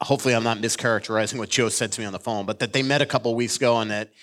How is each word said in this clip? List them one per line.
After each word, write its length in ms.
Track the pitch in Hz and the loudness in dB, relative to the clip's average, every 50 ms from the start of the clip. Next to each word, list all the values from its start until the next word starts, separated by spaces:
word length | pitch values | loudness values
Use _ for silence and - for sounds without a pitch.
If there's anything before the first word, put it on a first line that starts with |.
hopefully 340 | - - 139 131 - 131 120 | 0 0 0 2 4 2 2
I'm 80 | 113 113 | 2 2
not 160 | 117 117 104 | 0 -2 0
mischaracterizing 800 | 110 113 - - - 120 113 104 - - 110 110 107 104 - 123 | 0 -2 -2 0 0 0 0 0 0 0 0 0 0 0 -2 -6
what 100 | 107 95 | -6 -2
Joe 200 | - - 120 110 | 0 2 2 2
said 220 | - - 120 107 - | 2 0 -2 -2 -4
to 80 | - | -6
me 40 | 107 | -6
on 80 | 101 95 | -6 -8
the 60 | 90 | -6
phone, 260 | - 120 110 104 98 | -6 -4 -4 -2 -2
but 140 | 98 107 - | -4 -4 -4
that 140 | 123 107 - | -4 -2 0
they 100 | 135 135 | 0 0
met 180 | 135 143 147 | 2 2 2
a 60 | 143 - | 2 2
couple 260 | - 123 - 120 117 | 0 0 0 0 0
weeks 220 | 120 120 110 - | 0 0 -2 -2
ago 240 | - 135 120 117 117 | 0 2 4 4 2
and 100 | 110 107 | 2 -2
that 220 | 104 104 110 - _ _ | -4 -6 -6 -8 _ _